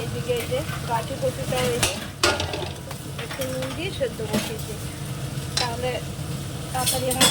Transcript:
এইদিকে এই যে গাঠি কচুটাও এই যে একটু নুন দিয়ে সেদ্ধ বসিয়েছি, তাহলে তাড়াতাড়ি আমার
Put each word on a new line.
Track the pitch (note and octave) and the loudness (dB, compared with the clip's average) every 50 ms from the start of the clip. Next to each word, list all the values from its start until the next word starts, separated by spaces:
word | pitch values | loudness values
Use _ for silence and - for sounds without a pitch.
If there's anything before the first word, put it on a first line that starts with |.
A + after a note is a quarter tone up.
এইদিকে | A#3 A#3 - - - B3 A#3+ | -2 -2 -2 -2 0 2 2
এই | A#3 - - | 0 2 0
যে | B3+ C4+ D#4 D4 - - - - | 0 0 0 -2 -2 -2 0 0
গাঠি | A#3 A3+ A3 - C4+ B3+ | 0 0 0 0 -2 0
কচুটাও | C4 B3+ B3+ - C4 - B3+ B3+ B3+ B3 A#3+ | 2 2 2 0 0 0 2 4 4 4 4
এই | A#3 A#3+ | 4 4
যে | - - - - - - - - - - - - - - - F3 F3+ - - - - - - - D4 - - A#3 | 2 2 0 -4 -6 -2 2 4 4 4 4 0 -2 -2 -4 -4 -4 -6 -6 -8 -8 -8 -8 -8 -8 -6 -6 -6
একটু | A3+ - - C4 C4 B3+ | -6 -4 -2 -2 -2 0
নুন | B3+ B3+ C4 C4+ | -2 -2 -2 -2
দিয়ে | D4+ E4+ G4 - - | -2 -2 -2 0 0
সেদ্ধ | C#4 A3+ - - A3 | 0 0 0 -2 -2
বসিয়েছি, | G#3 - G#3+ - - - - - - - - - - - - - - - - - - - - - - - | 0 2 2 2 0 -2 -4 -4 -4 -4 -4 -4 -6 -6 -6 -6 -6 -4 -4 -4 -4 -4 -4 -4 -2 0
তাহলে | - B3 A#3+ A#3 A#3+ B3 B3+ B3 - - - - - - - - - - - - - - - - | 0 2 2 0 0 0 0 0 -2 -4 -4 -6 -6 -4 -4 -4 -4 -4 -4 -6 -6 -6 -4 -2
তাড়াতাড়ি | B3+ B3+ - C4 C4 B3+ C4 | 0 2 2 2 2 2 2
আমার | B3 C4 C4 C4 | 4 6 6 6